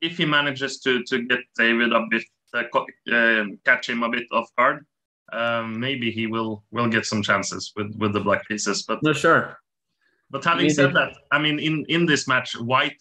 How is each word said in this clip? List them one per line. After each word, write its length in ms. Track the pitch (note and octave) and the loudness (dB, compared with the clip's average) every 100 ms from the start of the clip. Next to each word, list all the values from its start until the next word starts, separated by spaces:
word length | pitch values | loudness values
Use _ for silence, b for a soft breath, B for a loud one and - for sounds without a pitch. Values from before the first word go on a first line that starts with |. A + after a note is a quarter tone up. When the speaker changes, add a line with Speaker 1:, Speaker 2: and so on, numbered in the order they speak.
Speaker 1:
if 160 | E3 E3+ | -8 -2
he 80 | D#3 | 2
manages 540 | D3 C#3+ C3 C3+ - | 2 0 -2 -6 -4
to, 200 | C3+ B2 - | 0 0 0
to 180 | C3 | -4
get 160 | A#2+ B2 - - | 0 -2 -2 0
David 340 | A#2 A#2 A#2 | 2 4 4
a 140 | A2+ A2 | 2 2
bit, 120 | A2+ - _ _ | -2 -4 _ _
uh, 100 | A#2+ A#2 | -6 -2
co-, 140 | C3+ C3 - - | -4 -4 -12 -2
uh, 340 | A#2+ A#2 A2+ G#2 - - | 2 4 2 0 -2 2
catch 240 | B2 - | 2 0
him 140 | A#2+ | -2
a 60 | A#2+ | -2
bit 160 | A#2+ A#2 | -2 -2
off 180 | A2+ A#2 - | -2 -2 2
guard, 300 | B2+ D3 - _ _ _ - | 2 0 -10 _ _ _ -12
um, 480 | A#2 A#2 A#2 A2+ A2 | -4 -2 -2 -4 -6
maybe 320 | B2+ C3 A#2 | -4 -4 -4
he 160 | G#2 A2+ | -4 -4
will, 360 | A2+ A2 G#2 _ | -2 -4 -6 _
will 180 | A#2 A#2+ | -2 0
get 200 | A2 - | 0 0
some 160 | A2 | -2
chances 500 | G2+ G2 G2 F#2+ - - | 0 0 -2 -8 -10 -8
with, 160 | G#2 A2 | -8 -2
with 160 | G#2+ | 0
the 60 | G2+ | 0
black 280 | G2 F#2+ - | 0 0 -2
pieces. 360 | G#2 G2+ G2 | -4 -2 -4
But 180 | - A2 | -4 -2
Speaker 2:
No, 120 | D3+ | 0
sure. 440 | C#3+ E3+ C#3+ - - _ _ _ _ _ _ _ | 2 4 4 2 -10 _ _ _ _ _ _ _
Speaker 1:
But 160 | C#3 E3+ | -4 -2
having 200 | F3 D3+ | 2 2
Speaker 2:
Maybe. 80 | D3 | 4
Speaker 1:
said 180 | C3+ | 4
that, 200 | D3+ C3+ - _ | 4 -2 -6 _
I 80 | D3 | 0
mean, 180 | D3+ D3+ | 2 0
in, 280 | D#3 D#3 C3 | 0 -2 0
in 160 | E3 E3 | 0 4
this 220 | C#3 - | 2 2
match, 280 | B2+ - - | -2 -2 -8
White 420 | A#2 C3 D3 - | 0 0 0 -2